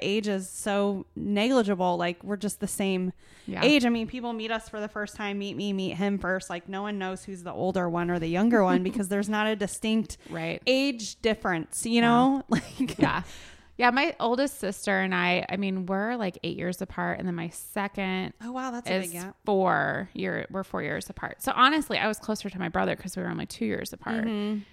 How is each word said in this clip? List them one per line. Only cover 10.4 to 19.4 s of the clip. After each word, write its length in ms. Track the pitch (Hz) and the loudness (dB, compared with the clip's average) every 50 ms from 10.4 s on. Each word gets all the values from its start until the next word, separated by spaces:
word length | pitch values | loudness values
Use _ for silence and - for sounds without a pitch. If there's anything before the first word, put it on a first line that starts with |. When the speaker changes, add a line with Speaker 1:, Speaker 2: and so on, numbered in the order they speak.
| 165 165 - - - | -4 -4 -6 -2 2
Speaker 1:
age 520 | 254 262 262 277 285 247 226 208 185 - - | 2 4 4 4 2 0 -2 -6 -10 -6 -2
difference, 640 | - 226 214 214 - 196 175 165 - - - - - | 0 0 0 2 0 0 0 0 -2 -4 -6 -6 -2
you 60 | 226 233 | 2 4
Speaker 2:
Yeah. 80 | 233 | 6
Speaker 1:
know? 420 | 233 233 233 240 254 269 277 269 - | 6 8 8 8 6 6 4 2 2
<laughs> 40 | - | 2
Like, 500 | 226 - - - - - 262 - - - | 0 0 0 -2 -4 -4 -2 -2 0 2
Speaker 2:
Yeah. 240 | - - - 170 - - - - - - - - - - - | 2 2 2 0 -4 -6 -12 -16 -18 -20 -20 -20 -20 -12 -2
Yeah, 140 | - 247 247 | 4 4 4
my 240 | 247 269 294 339 - - | 6 4 4 2 0 0
oldest 400 | - 233 247 247 285 269 - - | 0 2 2 2 2 0 -2 -4
sister 400 | 208 190 196 - - 208 196 190 | -6 -6 -6 -2 0 0 2 2
and 140 | 190 190 185 | 2 2 2
I, 320 | 180 180 180 180 180 - - | 2 2 2 2 2 0 -2
I 80 | - | -2
mean, 280 | 190 202 190 190 190 185 | -2 0 0 -2 -2 -2
we're, 300 | 180 190 196 208 226 247 | -2 0 0 0 0 -2
like, 240 | 240 208 185 - - - | -2 -2 -4 -4 -4 -4
eight 140 | 170 175 | -6 -4
years 240 | - 170 180 180 - | -2 -4 -4 -4 -4
apart, 380 | 190 - - - 175 175 175 - | -6 -6 -4 -2 -2 -2 -2 -2
and 80 | 185 | -2
then 80 | 185 175 | -4 -4
my 140 | 170 170 165 | -4 -6 -6
second 840 | - - - - - 208 196 202 - 202 196 190 185 185 185 - - - | -8 -12 -14 -8 -6 -4 -4 -4 -4 -4 -4 -2 -2 -2 -4 -6 -10 -12
Speaker 1:
Oh, 100 | 220 240 | -12 -10
wow, 200 | 254 254 262 262 | -8 -6 -6 -6
that's 180 | 240 240 247 - | -6 -6 -4 -2
a 60 | 185 | -2
Speaker 2:
is 160 | 190 190 170 | -2 -2 -4
Speaker 1:
big 100 | 170 175 | -6 -8
gap. 140 | 180 190 - _ | -10 -10 -14 _